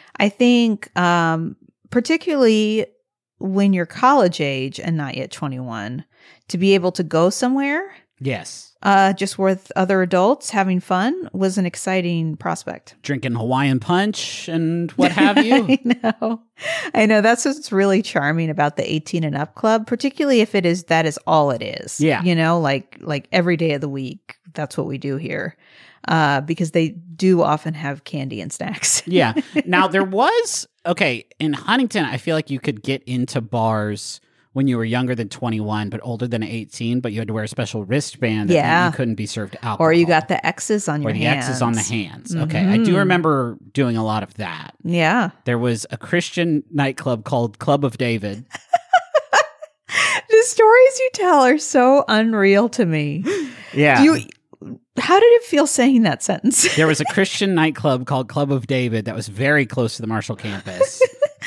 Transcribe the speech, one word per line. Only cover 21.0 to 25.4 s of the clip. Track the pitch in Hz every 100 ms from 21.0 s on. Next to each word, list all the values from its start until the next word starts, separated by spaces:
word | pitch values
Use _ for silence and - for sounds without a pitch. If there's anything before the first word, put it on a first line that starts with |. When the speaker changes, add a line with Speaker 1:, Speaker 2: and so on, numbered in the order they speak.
| 160
Speaker 1:
is | 151 -
all | 160 143
it | 117
is. | - - - -
Speaker 2:
Yeah. | 156 131
Speaker 1:
You | 175 170
know, | 160 170
like, | 151 139 - -
like | - 143 -
every | 185 170 165
day | 165
of | 143
the | 147
week, | 139 131 - - - 180
that's | 156 151 -
what | -
we | 135
do | 139 139
here. | 160 151